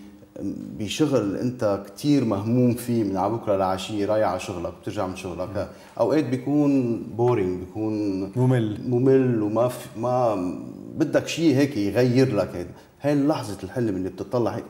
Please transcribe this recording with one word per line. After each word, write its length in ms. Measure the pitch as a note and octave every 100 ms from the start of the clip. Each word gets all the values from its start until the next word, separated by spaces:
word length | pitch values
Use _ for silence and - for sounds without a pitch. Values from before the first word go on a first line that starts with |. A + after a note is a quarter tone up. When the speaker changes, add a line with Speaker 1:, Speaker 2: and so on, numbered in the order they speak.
| - - - - G2 - G2+ -
Speaker 1:
بشغل 580 | G#2 - D3+ C3 G2+ F#2
أنت 460 | B2 B2 G#2+ G2 G2+
كتير 380 | - D3 C#3+
مهموم 500 | A#2 F#2+ G#2+ B2 B2
فيه 300 | A2+ - A#2+
من 120 | G2+ F#2+
عبكرة 400 | G2 A2+ A2 G2
لعشية، 500 | F#2+ F#2+ F#2+ G#2+ G2
رايح 220 | F#2 G#2
على 120 | F#2
شغلك، 320 | - F2+ E2+ E2+
بترجع 240 | - G2+ F#2
من 100 | F2+
شغلك، 320 | F#2+ E2+ F2+ G2
Speaker 2:
مم. 100 | F#2 - - -
Speaker 1:
أوقات 240 | A2 D3
بيكون 800 | C3 B2+ C3+ D3 C#3+ C#3 A#2+ E2+
بورينج، 580 | - G#2 B2 A#2 F#2 F2+
بيكون 640 | F2+ G#2+ A2 G#2+ G#2 F#2+ F#2+ A#2+
Speaker 2:
ممل. 540 | B2+ B2+ A2 G2+ B2
Speaker 1:
ممل 520 | B2 C3+ C3+ B2+ A#2
وما 260 | G#2 A2 B2
في، 200 | - - G2+
ما 380 | A#2+ B2 A#2+ G2+ F2+ C2+ B1 G1+ G1+
بدك 340 | F2+ D3 C#3 C3+
شيء 280 | - E3 C3
هيك 200 | C#3+ G#2+
يغير 580 | G2+ G2+ B2+ A#2+ C3
لك. 160 | G2+ F2+
هيدا، 160 | F2+ F2 - - _
هاي 140 | D3
لحظة 440 | D3 C#3 D3 A2+ F#2+
الحلم 340 | F#2 C3 A2+ F#2
اللي 120 | F#2
بتطلع 420 | F#2 G2 - G#2+
هيك، 140 | A2 -